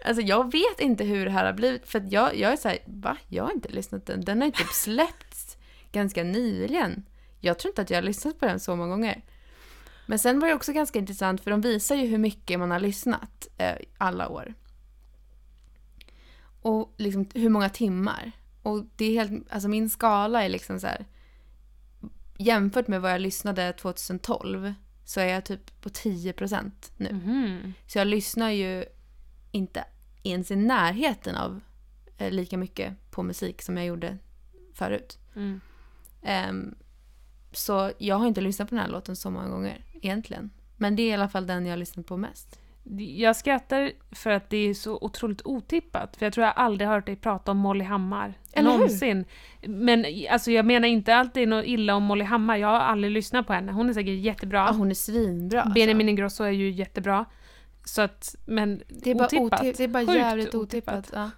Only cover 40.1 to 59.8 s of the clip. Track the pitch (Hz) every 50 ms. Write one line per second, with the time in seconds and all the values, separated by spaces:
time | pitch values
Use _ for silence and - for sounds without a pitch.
40.1 | 196 220 - - - - - 208 - - - - - - 214 202 208 214 233 226
41.1 | 208 202 202 202 - 190 185 180 180 180 180 175 175 175 175 - - 180 170 -
42.1 | 185 185 214 - - - - - - - - - - - - - 196 196 214 175
43.1 | 135 185 226 220 226 - - 285 269 247 - - 269 269 277 269 - - - -
44.1 | - - - 220 208 196 202 - 214 214 208 202 202 202 - 220 220 - - 214
45.1 | - - 240 214 202 - - - 269 233 - - 320 339 - - - - 202 -
46.1 | - - 220 208 - 233 226 214 - - 247 226 208 196 208 214 214 202 196 -
47.1 | 196 - - 226 196 185 - 202 196 196 196 196 196 196 190 190 208 196 190 190
48.1 | 208 202 202 202 190 - - - - 294 302 - 247 220 523 - 214 190 277 240
49.1 | 196 190 180 - - - - - - - - 214 208 196 240 240 233 233 220 147
50.1 | 160 208 151 - 240 233 - 233 226 220 214 233 247 240 233 233 233 220 202 226
51.1 | 233 247 254 240 - 262 240 220 220 220 - - 247 220 214 208 202 202 208 202
52.1 | 208 208 202 196 233 233 214 226 220 202 208 208 226 240 131 - 220 208 202 208
53.1 | 208 220 208 - - 247 240 - 196 175 190 196 190 214 240 247 220 214 196 190
54.1 | 190 190 196 220 208 - 196 190 208 202 190 214 220 214 196 190 185 - - -
55.1 | 214 233 220 190 175 175 175 180 226 240 - 220 202 233 220 220 220 214 214 214
56.1 | 208 196 202 202 - - 214 202 196 196 196 196 185 190 190 - - 208 185 202
57.1 | 196 202 226 - - - - - - - - - - - - - - 226 208 196
58.1 | - - - - - - - - 220 214 214 208 202 - - - - - - 247
59.1 | 247 240 247 240 285 311 240 220 202 196 262 254 254 -